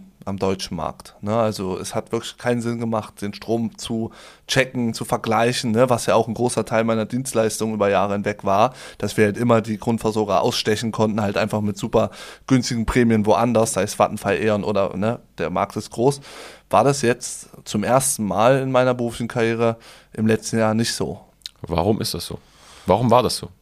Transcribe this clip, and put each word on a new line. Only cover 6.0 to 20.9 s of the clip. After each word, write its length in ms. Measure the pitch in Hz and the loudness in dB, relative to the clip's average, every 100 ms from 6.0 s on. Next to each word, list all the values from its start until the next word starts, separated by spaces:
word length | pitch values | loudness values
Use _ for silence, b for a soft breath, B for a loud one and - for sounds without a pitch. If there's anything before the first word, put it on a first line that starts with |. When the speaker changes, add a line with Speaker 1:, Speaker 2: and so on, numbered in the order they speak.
| - | 2
Speaker 1:
ja 80 | |
auch 140 | 104 117 | 2 2
ein 60 | |
großer 300 | 104 123 117 | 0 0 0
Teil 200 | 107 113 | 0 0
meiner 200 | 113 110 | 2 0
Dienstleistung 680 | 107 127 131 117 110 - 110 | -2 -4 -2 0 0 0 -4
über 160 | 107 101 | 0 2
Jahre 240 | 98 101 | 2 2
hinweg 300 | 101 101 104 | 0 -4 -4
war, 280 | 101 98 123 B B - | 0 2 2 B B -8
dass 220 | 104 - | -4 2
wir 80 | 107 | 2
halt 100 | 104 | 2
immer 240 | 120 113 | 2 2
die 160 | 104 104 | 2 -4
Grundversorger 640 | - 113 113 107 101 92 | -2 -2 0 0 2 2
ausstechen 520 | 123 - - 107 113 | 2 0 0 -2 -2
konnten, 280 | - 110 107 | 0 0 0
halt 160 | 101 104 | -2 0
einfach 240 | 107 107 | -2 -2
mit 160 | 104 101 | -2 -4
super 340 | 113 113 101 B B B - | 0 2 0 B B B 0
günstigen 400 | 131 - 117 107 | 0 2 -2 0
Prämien 400 | 127 117 110 104 | 4 4 4 4
woanders, 480 | 92 120 113 113 | 2 4 2 2
sei 80 | - | 0
es 120 | 101 | -2
Vattenfall, 440 | - 104 104 104 90 | 2 0 0 -2 0
E.ON 260 | 107 104 | 2 0
oder, 320 | 95 101 98 92 | 0 0 -2 -2
ne, 220 | 107 120 - - | -2 -4 -8 -6
der 140 | 82 | -4
Markt 260 | 90 98 110 | -2 -2 -4
ist 140 | - | -8
groß. 300 | - 127 139 B B B B _ | 0 0 0 B B B B _
War 140 | 98 | 4
das 180 | 123 139 | 4 2
jetzt 480 | 117 123 - - - - | 0 0 -4 -12 -16 -18
zum 200 | - 107 | -6 -2
ersten 400 | 101 131 135 - | 2 2 2 -2
Mal 360 | 104 92 120 135 | -2 2 4 4
in 100 | 131 | 2
meiner 240 | 127 127 | 2 2
beruflichen 340 | 123 117 113 117 | 0 -4 -4 -6
Karriere 480 | 123 113 113 117 113 B B B | 0 0 2 0 0 B B B
im 120 | - 110 | -2 2
letzten 320 | 110 - 113 | 0 0 0
Jahr 140 | 110 | 2
nicht 220 | 110 117 | 2 -2